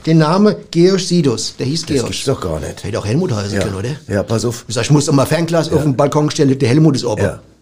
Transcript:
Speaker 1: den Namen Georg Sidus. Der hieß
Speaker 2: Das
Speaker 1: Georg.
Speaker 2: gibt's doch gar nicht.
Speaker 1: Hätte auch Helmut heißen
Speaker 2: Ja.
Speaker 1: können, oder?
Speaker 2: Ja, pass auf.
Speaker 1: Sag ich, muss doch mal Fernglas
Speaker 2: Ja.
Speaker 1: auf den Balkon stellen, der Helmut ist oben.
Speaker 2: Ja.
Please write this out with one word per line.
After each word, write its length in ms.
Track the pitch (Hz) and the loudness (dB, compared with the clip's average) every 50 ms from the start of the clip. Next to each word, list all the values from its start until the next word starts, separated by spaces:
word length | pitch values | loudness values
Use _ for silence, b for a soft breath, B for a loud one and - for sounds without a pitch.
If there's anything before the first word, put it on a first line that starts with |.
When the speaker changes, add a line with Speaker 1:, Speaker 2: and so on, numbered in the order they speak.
| - | 0
Speaker 1:
den 140 | 156 165 160 | 2 4 4
Namen 360 | 156 151 175 196 208 208 - - - - | 4 4 4 4 4 4 2 0 -4 -2
Georg 300 | - 165 175 190 196 180 | 2 4 4 4 4 2
Sidus. 540 | 185 - 170 175 151 135 113 107 - - - - | 0 0 2 2 2 2 0 -2 -4 -8 -8 -6
Der 80 | 131 | -4
hieß 160 | 127 160 160 | -4 -4 -4
Speaker 2:
Das 60 | - - | -4 -2
Speaker 1:
Georg. 180 | 147 127 113 | -2 -2 -2
Speaker 2:
gibt's 180 | 107 95 - - | -2 -6 -4 -4
doch 160 | 143 131 - | -4 -4 -2
gar 200 | - 85 78 76 | -4 -4 -6 -6
nicht. 240 | 71 - - - - | -6 -8 -10 -10 -8
Speaker 1:
Hätte 140 | - 110 98 | -8 -6 -4
auch 80 | 87 | -2
Helmut 260 | 101 117 165 190 135 | -2 0 0 0 0
heißen 220 | 113 101 101 101 101 | -2 -4 -4 -2 -2
Speaker 2:
Ja. 80 | 98 | -2
Speaker 1:
können, 140 | 85 - 95 | -2 -2 -4
oder? 140 | 95 101 123 151 - - - | -4 -6 -6 -8 -8 -6 -4
Speaker 2:
Ja, 140 | 98 101 | -2 -2
pass 220 | 90 - 113 110 104 | -2 -2 -2 -2 -2
auf. 200 | 123 120 - - - | -2 -4 -6 -10 -8
Speaker 1:
Sag 160 | 107 120 110 | -6 -4 0
ich, 60 | - | 2
muss 160 | 147 147 139 | 2 2 2
doch 60 | 160 143 | 2 2
mal 100 | 139 127 | 2 2
Fernglas 420 | - 156 160 170 156 170 165 156 160 | 2 0 -2 0 0 0 0 0 0
Speaker 2:
Ja. 60 | 170 | 0
Speaker 1:
auf 60 | 143 | 0
den 140 | 151 147 127 | 0 0 0
Balkon 340 | 127 143 139 - 151 151 147 | 2 0 0 2 0 0 0
stellen, 280 | - - 143 135 131 131 | 0 0 2 2 2 2
der 100 | 139 113 | 2 2
Helmut 280 | 120 156 160 156 127 | 4 4 4 4 2
ist 80 | 120 120 | 0 -2
oben. 180 | 117 107 - | -4 -2 -2
Speaker 2:
Ja. 180 | 101 90 - - - _ _ _ | -2 -2 -4 -6 -14 _ _ _